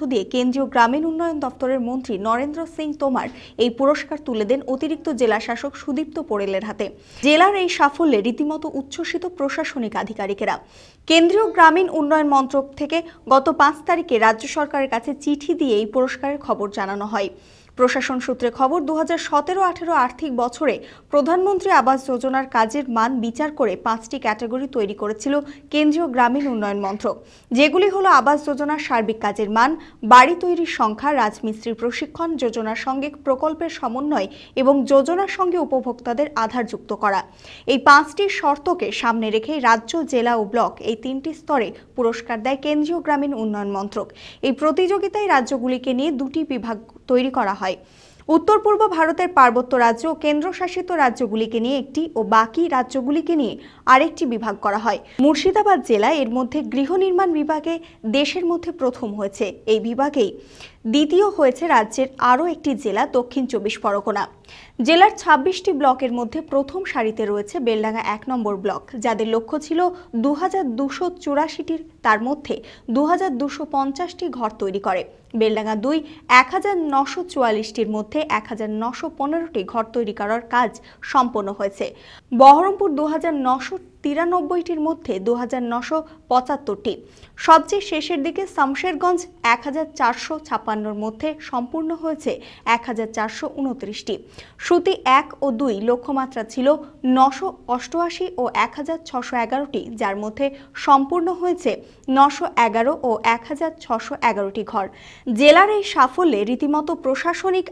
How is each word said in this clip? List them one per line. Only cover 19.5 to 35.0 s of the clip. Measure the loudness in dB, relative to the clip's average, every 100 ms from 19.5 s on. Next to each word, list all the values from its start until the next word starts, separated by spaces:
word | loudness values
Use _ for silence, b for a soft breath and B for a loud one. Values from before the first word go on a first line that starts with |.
| 0
আঠেরো | 0 0 -2
আর্থিক | 0 0 -2 -6 -2
বছরে | -2 -2 -2 -2 B B B
প্রধানমন্ত্রী | 0 2 2 2 2 4
আবাস | 4 4 2 0
যোজনার | -4 -2 -2 0
কাজের | 0 0 0 -2
মান | 0 0 0
বিচার | -4 -2 -4
করে | 0 0 0
পাঁচটি | -4 -4 -6 -6
ক্যাটাগরি | -4 -4 -4 -6 -4
তৈরি | -4 -4
করেছিল | -4 -6 -4 -2 -2 -2 B B
কেন্দ্রীয় | 0 2 2 0
গ্রামীণ | 2 2 2 -2
উন্নয়ন | -2 -4 -4
মন্ত্রক, | -4 -4 -4 -6 b b b
যেগুলি | 2 4 4 2
হলো | 4 6
আবাস | 6 6 2 0
যোজনার | -4 -2 -4
সার্বিক | -2 -2 -2 -2
কাজের | -4 -2 0
মান, | 2 2 0 B B
বাড়ি | 8 10 10 6
তৈরির | 0 0 -2 0
সংখ্যা, | 0 0 0
রাজমিস্ত্রির | 2 0 0 -8 -6 -8
প্রশিক্ষণ, | -4 -4 -4 -8 -6 -4 -2
যোজনার | -2 -2 -6 -6
সঙ্গে | -4 -4 -6 -6
প্রকল্পের | -2 0 -2 -2 -6
সমন্বয় | -6 -6 -4 -2 -2 -2 B B B
এবং | 2 4
যোজনার | 4 4